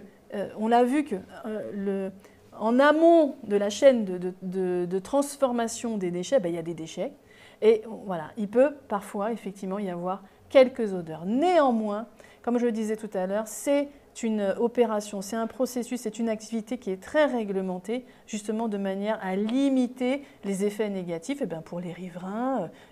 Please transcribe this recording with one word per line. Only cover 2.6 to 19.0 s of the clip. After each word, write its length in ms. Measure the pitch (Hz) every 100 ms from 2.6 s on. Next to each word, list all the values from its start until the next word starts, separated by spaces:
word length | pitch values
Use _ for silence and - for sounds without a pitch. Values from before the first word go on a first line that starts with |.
| 220 247
amont 560 | 294 311 330 339 285 -
de 140 | 214 202
la 120 | 202
chaîne 360 | - 277 247 190
de, 120 | 180
de, 160 | 180 185
de, 440 | 185 185 185 180 180
de 140 | 190
transformation 960 | 190 277 277 - 262 240 226 - 233 214
des 140 | 180
déchets, 280 | 175 180 269
ben, 100 | 175
il 60 | 170
y 40 |
a 40 |
des 120 | 160 160
déchets. 360 | 160 175 247 - - - - -
Et 220 | 214 220 226 202 202
voilà, 200 | 170 151 -
il 100 | 202
peut 260 | 233 294 285 -
parfois 440 | 202 202 208 214
effectivement 480 | 220 196 190 190 202
y 100 | 196
avoir 340 | 175 180 196 - - -
quelques 440 | 277 254 254 214
odeurs. 320 | 180 160 156 180
Néanmoins, 840 | 247 349 339 277 226 214 208 233 - - -
comme 160 | 247 240
je 80 | 240
le 60 |
disais 240 | 220 214 214
tout 140 | 214
à 140 | 196 185
l'heure, 200 | 208 220
c'est 420 | - 285 285 285 - - -
une 300 | 226 214 196 185
opération, 640 | 233 247 226 214 208 196
c'est 160 | 196 226
un 100 | 226
processus, 540 | - 247 247 233 247
c'est 180 | 220 214
une 80 | 226
activité 500 | 220 - 226 214 254
qui 140 | 196
est 100 | 190
très 240 | - 302 285
réglementée, 800 | 247 208 190 190 180 214 247 254 - -
justement 400 | 208 - 214 226
de 100 | 202
manière 400 | 196 196